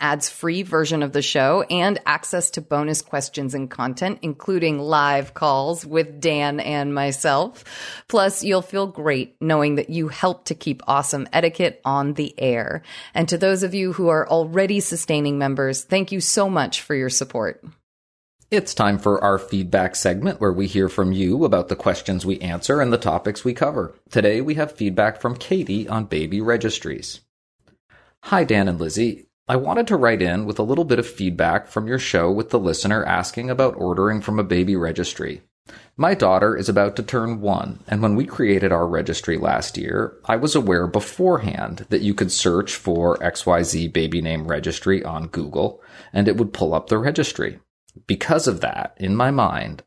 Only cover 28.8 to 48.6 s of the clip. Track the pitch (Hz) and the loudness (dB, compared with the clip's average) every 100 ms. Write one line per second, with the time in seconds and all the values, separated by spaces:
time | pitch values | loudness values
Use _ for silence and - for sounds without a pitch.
28.8 | 80 104 117 - - _ - 127 143 233 | -2 0 -2 -2 -12 _ -2 -2 0 0
29.8 | 233 190 120 104 87 92 107 104 110 143 | 2 2 4 4 2 0 -2 -2 0 0
30.8 | 160 120 117 - 92 85 85 87 - - | 2 2 0 -2 -2 0 2 0 -2 -6
31.8 | 110 127 - 90 85 101 113 117 90 80 | -2 -4 0 2 2 0 0 0 0 0
32.8 | 98 107 - 90 90 - 127 127 131 - | 0 0 0 0 -2 -6 -4 0 0 0
33.8 | 90 90 101 107 101 107 98 90 92 95 | -2 2 0 0 -2 -2 2 2 2 0
34.8 | 82 82 87 - 71 64 _ _ - - | 0 -2 -4 -6 -8 -10 _ _ -20 -20
35.8 | - - 160 196 95 95 104 110 98 101 | -14 0 0 4 4 4 4 2 0 2
36.8 | 101 101 104 123 113 113 101 98 - - | 2 0 -4 -2 -2 -2 -2 -2 -2 -8
37.8 | - 107 110 104 143 - 107 98 95 85 | -4 0 2 2 0 0 2 4 4 2
38.8 | 85 82 - 82 - 82 80 60 - - | 2 0 -2 -4 -2 -2 0 0 -2 -6
39.8 | - 98 113 - - 113 151 147 107 87 | -4 -2 -4 -6 -4 -2 0 0 2 2
40.8 | 87 104 - - 185 160 104 - 53 - | 2 -2 -2 0 2 2 0 -4 -6 -8
41.8 | - - 104 101 92 - 92 87 - - | -2 0 2 0 0 0 2 2 0 -4
42.8 | - 85 85 - 85 - - 87 85 82 | -2 2 2 2 0 -2 2 2 2 0
43.8 | 82 85 80 85 80 80 80 76 78 - | 0 0 0 -2 -2 -4 -2 -4 -4 -2
44.8 | - 98 - 80 82 - 73 - 104 - | 2 0 0 -8 -8 -6 -4 0 -2 -2
45.8 | - - - 98 101 - 107 - 85 80 | -20 -20 -6 0 2 2 0 0 0 0
46.8 | - 107 131 156 143 - - - _ _ | 0 0 0 0 -2 -2 -6 -8 _ _
47.8 | _ - - 95 - 165 - 87 | _ -10 -4 -2 2 2 2 0